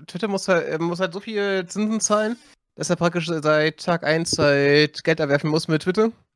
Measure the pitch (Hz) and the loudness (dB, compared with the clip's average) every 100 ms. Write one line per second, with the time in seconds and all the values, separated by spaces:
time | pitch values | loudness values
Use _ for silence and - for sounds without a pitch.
0 | 156 185 214 196 - 175 139 156 170 170 | -12 -6 -4 -2 0 0 0 -2 -2 -2
1 | 185 180 226 208 202 190 175 202 214 220 | -4 -6 -8 -4 -2 -2 -4 -4 -4 -2
2 | - 208 214 233 _ _ _ - 165 175 | 0 0 -2 -6 _ _ _ -10 -4 0
3 | 170 170 165 160 151 151 156 156 - 170 | 0 0 -4 -2 2 2 2 -2 -4 -2
4 | 147 160 170 - 147 143 139 147 151 - | 0 0 0 2 2 4 4 4 4 0
5 | - 160 147 143 156 156 165 156 180 185 | -2 0 2 0 2 -2 0 -2 0 0
6 | 226 - _ | 0 -2 _